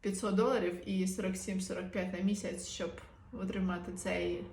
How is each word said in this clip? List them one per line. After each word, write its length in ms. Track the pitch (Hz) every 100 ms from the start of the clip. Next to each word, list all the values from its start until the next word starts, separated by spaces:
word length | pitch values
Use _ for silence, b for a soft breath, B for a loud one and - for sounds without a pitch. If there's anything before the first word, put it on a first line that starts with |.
п'ятсот 340 | 202 190 208 196
доларів 540 | 240 247 175 175 -
і 180 | 190 185
сорок 300 | - 185 185
сім-сорок 540 | - 190 - - 185
п'ять 220 | 202 185
на 60 | 180
місяць, 480 | 196 208 - - -
щоб 240 | - 170 - - - -
отримати 640 | 233 190 196 185 175 185
цей 520 | 180 190 180 175 175 190